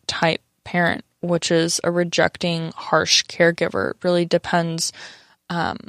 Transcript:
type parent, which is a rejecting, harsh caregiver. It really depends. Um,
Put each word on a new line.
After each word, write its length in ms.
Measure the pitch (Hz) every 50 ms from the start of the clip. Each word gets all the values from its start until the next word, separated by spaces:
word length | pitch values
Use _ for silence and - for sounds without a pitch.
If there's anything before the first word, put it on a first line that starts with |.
| _
type 360 | - - - 175 165 - - _ _ _ _ _
parent, 400 | - - 175 175 165 - - - _ _ _
which 280 | - 175 175 165 - -
is 320 | 175 165 165 170 - - -
a 60 | 175
rejecting, 800 | 175 175 175 170 - - 160 - - - - 175 170 165 165 165 -
harsh 480 | - - - 160 156 - - - - -
caregiver. 640 | - - - 175 170 170 - 170 - - 95 95 67
It 60 | - - -
really 220 | 180 175 175 175
depends. 680 | 170 175 170 - - - 175 170 165 165 165 - - - - - - - - _ _ _ _ _ -
Um, 280 | 175 170 - 92 - - -